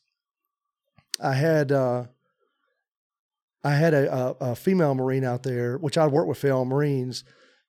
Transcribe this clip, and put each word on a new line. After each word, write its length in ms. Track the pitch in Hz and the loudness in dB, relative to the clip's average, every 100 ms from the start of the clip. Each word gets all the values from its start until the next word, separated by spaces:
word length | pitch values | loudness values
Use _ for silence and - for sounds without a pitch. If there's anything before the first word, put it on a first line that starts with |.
| _ _ _ _ _ _ _ _ _ _ _ - | _ _ _ _ _ _ _ _ _ _ _ -6
I 120 | 143 | -2
had, 380 | 135 165 156 139 | 0 2 2 2
uh, 340 | 139 127 123 123 _ _ _ _ _ _ _ _ _ _ _ _ _ _ _ | 0 0 -2 -6 _ _ _ _ _ _ _ _ _ _ _ _ _ _ _
I 80 | 143 | 0
had 220 | 143 165 | 2 4
a, 220 | 147 143 131 | 4 2 0
a, 360 | 127 - 127 | -4 -4 -6
a 40 | 117 | -2
female 400 | 185 190 147 131 | 0 2 2 2
Marine 280 | 131 135 | 0 -2
out 200 | 131 123 | -2 -4
there, 340 | 135 123 120 127 | -4 -4 -4 -4
which 200 | 156 165 | -2 2
I 100 | 156 | 2
worked 220 | 143 175 | 2 0
with 80 | 135 | 0
female 280 | 139 131 127 | 0 0 0
Marines, 580 | 139 147 135 127 117 - _ _ _ | 0 0 -2 -4 -8 -14 _ _ _